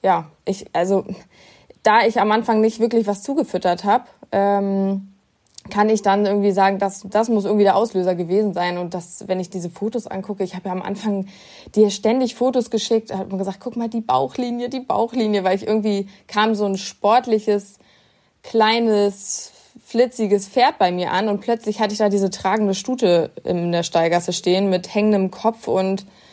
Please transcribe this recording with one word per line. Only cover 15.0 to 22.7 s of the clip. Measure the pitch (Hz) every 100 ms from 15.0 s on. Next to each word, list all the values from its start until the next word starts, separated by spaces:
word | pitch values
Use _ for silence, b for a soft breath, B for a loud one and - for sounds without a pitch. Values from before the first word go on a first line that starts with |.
| 233 247 220 208
weil | 185 190
ich | 196
irgendwie | 220 214 202 196 B B
kam | 208 214
so | 214
ein | 208 190
sportliches, | - - 202 233 247 220 214 208 202 - b b b b b b
kleines, | - 226 220 226 233 214 202 196 - - - b b b -
flitziges | 233 247 - 214 202 196
Pferd | - 269 320
bei | 185
mir | 180 180
an | 185 214
und | 202
plötzlich | 196 233 226 208
hatte | 214
ich | 208
da | 214
diese | 202 196
tragende | 190 196 214 208